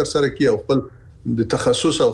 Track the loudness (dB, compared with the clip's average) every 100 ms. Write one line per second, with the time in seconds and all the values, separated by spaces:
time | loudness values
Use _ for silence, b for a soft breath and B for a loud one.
0 | -2 0 0 0 0 0 0 -2 -2 B
1 | B B -6 -2 -2 0 0 0 0 2
2 | 0